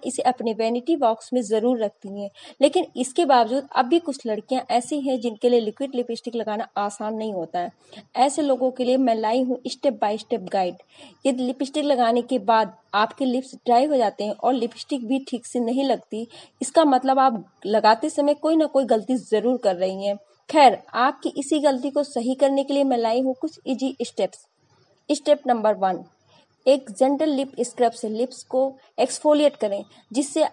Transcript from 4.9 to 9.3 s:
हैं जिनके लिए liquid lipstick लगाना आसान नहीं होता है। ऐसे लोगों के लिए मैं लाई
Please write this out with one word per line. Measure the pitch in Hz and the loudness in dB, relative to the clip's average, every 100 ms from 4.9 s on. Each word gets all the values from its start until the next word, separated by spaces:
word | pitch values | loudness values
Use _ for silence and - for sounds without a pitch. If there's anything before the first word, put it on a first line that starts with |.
| 302 | -6
हैं | 269 262 | -4 -4
जिनके | 233 226 247 | -4 -2 2
लिए | 240 | 2
liquid | 214 - 269 262 | 0 -6 -6 -6
lipstick | 240 233 - 226 | -6 -6 -8 -6
लगाना | 214 208 - - | -6 -6 -6 -4
आसान | 202 - 214 220 | -6 -6 -8 -6
नहीं | 220 | -6
होता | 190 165 180 | -6 -6 -6
है। | 175 - _ - - - | -8 -10 _ -20 -10 0
ऐसे | 269 302 | 0 2
लोगों | 294 254 254 | 0 0 0
के | 254 | -2
लिए | 247 262 | 0 2
मैं | 254 220 | 2 0
लाई | 220 | 0